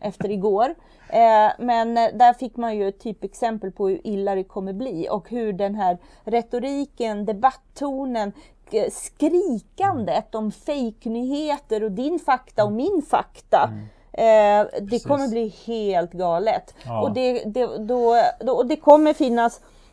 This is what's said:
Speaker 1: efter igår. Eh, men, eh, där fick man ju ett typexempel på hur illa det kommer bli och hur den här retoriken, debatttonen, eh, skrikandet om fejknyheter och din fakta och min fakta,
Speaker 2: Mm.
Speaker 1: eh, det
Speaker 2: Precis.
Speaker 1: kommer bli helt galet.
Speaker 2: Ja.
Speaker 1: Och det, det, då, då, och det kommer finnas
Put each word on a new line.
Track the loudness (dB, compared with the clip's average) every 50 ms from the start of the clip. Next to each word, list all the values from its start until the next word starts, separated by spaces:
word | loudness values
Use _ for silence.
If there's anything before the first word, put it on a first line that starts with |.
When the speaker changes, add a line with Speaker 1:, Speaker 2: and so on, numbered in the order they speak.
Speaker 1:
efter | -10 -10 -8 -6 -6 -6
igår. | -4 -2 0 0 2 2 2 0 -2 -6 -16 _ _ _ -10 -2
Eh, | 2 4 6 6 6 6 4 4 2 -2
men, | -2 -2 0 0 0 0 0 0
eh, | 0 0 4
där | 6 6 6 6
fick | 4 -4 -10 -8 -8
man | -6 -4 -4 -2
ju | -4 -4
ett | -4 -6
typexempel | -10 -12 -10 -10 -12 -14 -8 -6 -4 -4 -4 -6 -8 -10
på | -6 -4 -2 -2
hur | -2 -4 -6 -6
illa | -6 -4 -4 -2 -4
det | -4 -6
kommer | -8 -10 -10 -8 -8 -8
bli | -8 -8 -8 -8 -8 -6 -4
och | -6 -6 -6 -8
hur | -8 -6 -6 -6 -4
den | -4 -4 -4 -4
här | -2 -2 -2 -2 -2 -8 -18 -20 _ _
retoriken, | -4 -2 -2 -2 -2 -6 -6 -4 -4 -4 -4 -6 -8 _ -6 -6 -6 -4 -4 -4
debatttonen, | -6 -2 0 0 0 0 -2 _ _ _ -8 -6 -6 -4 -6 -6 -6 -4 -4 -4 -6 -8 -12 -20 _ _ _ _ -6
eh, | -4 -2 -2 -2
skrikandet | -4 -8 -14 -16 -4 -2 0 2 2 2 0 0 -2 -4 -6 _ _ -2 -2 -2 0 -2 -2 -2 -2 -2 -4 -4 -6
om | -6 -4 -4
fejknyheter | -6 -6 -6 -6 -4 -4 -4 -4 -6 -8 -8 -8 -6 -4 -4 -4 -4 -4 -2 -2 -4 -4 -4 -4 -4 -2 -2
och | -4
din | -4 -4 -4 -4 -4 -2
fakta | 0 0 0 0 -2 -4 _ -2 0
och | 0
min | 0 -2 -2 -2 -2 -2 -2 0
fakta, | -2 -2 -2 -4 -12 -20 -2 _ 2 2 2 0
Speaker 2:
Mm. | -2 -8 -14 -16 -20 _ _ _
Speaker 1:
eh, | -4 0 4 6 6 6 6 6 6 4 2 0 -2 -8
det | -6 -4
Speaker 2:
Precis. | -4 -4 0 0
Speaker 1:
kommer | 0 0 0 -2
bli | -2 -2 -4 -4 -6 -10 -10
helt | -8 -6 -4 -2 0 0 0 -2 -2
galet. | -4 -4 -2 -2 0 0 0 0 -2 -2 -4 -10 -18 -18 -12
Speaker 2:
Ja. | -8 -4 -2
Speaker 1:
Och | -2 -2 -2
det, | 0 0 0 -2 -2 -4
det, | -6 -4 -4 -4 -4 -4 -8
då, | -6 -4 -2 0 2 4 4 4 4 2 0 -2
då, | -4 -2
och | 0 0 0 0
det | -2
kommer | 2 8 8 8 8 8 4 2
finnas | 2 0 0 2 2 0 0 -2 -6 -12 -20 _ _ _ _